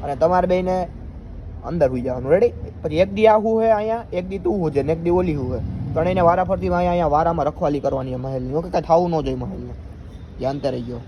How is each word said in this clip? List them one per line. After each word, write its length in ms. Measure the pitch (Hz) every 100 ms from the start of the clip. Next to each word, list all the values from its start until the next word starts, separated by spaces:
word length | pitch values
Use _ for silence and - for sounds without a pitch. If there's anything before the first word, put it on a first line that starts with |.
અને 120 | 147 135
તમારે 300 | 160 180 180
બેયને 420 | 180 180 185 175 - - - - - - -
અંદર 240 | 120 165 139
હુઈ 120 | 127
જવાનું. 300 | 127 127 127
રેડી? 220 | 175 240 - - -
પછી 140 | 160 151
એક 160 | 196
દી 140 | 196 220
આ 100 | 214
હુએ 340 | 220 226 226
અહીંયા, 340 | 214 214 226 226
એક 160 | 180 180
દી 100 | 190
તું 200 | 175 208
હુજે 240 | 160 139
ને 100 | 139
એક 100 | 165
દી 80 | 170
ઓલી 240 | 175 185
હુએ. 240 | 147 127 127 - - -
ત્રણેયને 260 | 156 170 185
વારાફરતી 480 | 170 180 180 190 185
અહીંયા, 220 | 175 180
અહીંયા 160 | 175 160
વારામાં 400 | 147 165 170 143
રખવાલી 340 | 151 165 147
કરવાની 340 | 139 135 131
આ 20 | 127
મહેલની. 380 | 131 131 127
ઓકે, 160 | 147 175
કાંઈ 120 | 185
થાવું 280 | 151 165 180
ન 100 | 160
જોઈએ 160 | 139 127
મહેલને. 380 | 123 95 123 - - - - - - -
ધ્યાન 200 | 127 143
તે 120 | 139
રહી 120 | 127
ગયો. 180 | 117 123